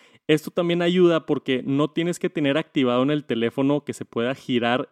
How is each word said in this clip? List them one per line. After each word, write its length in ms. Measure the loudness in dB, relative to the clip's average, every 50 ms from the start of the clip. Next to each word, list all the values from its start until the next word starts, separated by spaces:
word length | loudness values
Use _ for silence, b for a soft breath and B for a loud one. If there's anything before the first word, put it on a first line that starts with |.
| b b b b _
Esto 240 | 0 0 0 -2 -4
también 320 | -6 -4 -2 -2 0 0
ayuda 460 | 0 2 4 4 4 4 4 2 0
porque 340 | -2 -4 -2 -2 -2 -4 -2 -2
no 280 | -2 0 0 0 0
tienes 260 | -2 -2 -4 -4 -4
que 140 | -4 -4 -6
tener 260 | -2 -2 0 0 0
activado 460 | 0 -2 -2 -2 0 0 2 2 2 2
en 80 | 0
el 140 | 0 -2 -2
teléfono 580 | -4 -2 -2 -2 -2 0 0 0 0 0 0 -2
que 100 | -6 -10
se 120 | -10 -12
pueda 280 | -8 -6 -4 -4 -4 -4
girar 560 | -6 -4 -2 0 0 2 0 0 -2 -2 -4